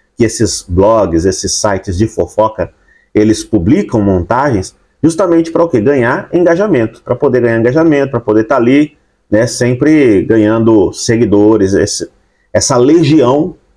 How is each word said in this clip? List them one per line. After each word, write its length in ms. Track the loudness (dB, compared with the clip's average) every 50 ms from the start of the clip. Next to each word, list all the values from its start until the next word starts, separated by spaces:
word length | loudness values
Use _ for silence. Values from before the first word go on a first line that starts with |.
| _ _ _
que 80 | -2 -2
esses 400 | -2 0 -2 -4 -4 -4 -6 -10 -4
blogs, 580 | -2 0 2 2 2 2 0 0 -2 0 0
esses 280 | -2 -2 -4 -6 -6 -4
sites 440 | -4 -2 -2 -4 -4 -6 -6 -4 -4
de 100 | -4 -4
fofoca, 640 | -2 -4 -6 -4 -2 -2 -2 -2 -4 -6 -10 -10 -10 _ _ _ _ _ _ _ -2
eles 300 | 0 2 2 0 -2 -4
publicam 560 | -4 -4 -2 -2 -2 -2 -2 -4 -2 -2 -2
montagens 760 | 0 0 0 -2 -2 -2 -2 -2 0 -2 -2 -4 -6 -8 -14 _ _ _ _ _ -2
justamente 480 | -2 0 0 0 0 2 0 0 0
pra 120 | -2 -2 -2
o 60 | 0
quê? 120 | 0 0
Ganhar 480 | 0 0 0 0 0 0 -2 -4 -6 -4
engajamento. 720 | -2 0 2 2 2 0 0 0 0 0 -2 -2 -6 -10
Pra 140 | _ -8 -4
poder 260 | -2 0 0 0 0
ganhar 180 | 0 0 0 0
engajamento, 520 | 0 0 0 2 2 2 2 0 0 -2
pra 80 | -4 -4
poder 240 | -2 0 0 0 0
tá 140 | 0 0 0
ali, 380 | 2 2 2 2 0 0 -4 _ _ _ _ _ _ _
né, 180 | -2 0 0 -2
sempre 760 | -2 -2 -2 -2 0 0 2 2 2 4 4 4 2 2
ganhando 720 | 2 0 0 2 2 2 0 2 2 2 4 2 2 0 -2
seguidores, 800 | -6 -4 -2 0 0 0 2 2 2 4 4 4 2 2 0 0
esse, 340 | 0 -2 -2 -4 -8 -10 -12 _ _ _ _ _ _ _ _ -4
essa 240 | -2 -2 0 0 2
legião 800 | 2 2 2 2 2 2 2 2 2 2 2 0 -2 -4 -8 -14 _ _ _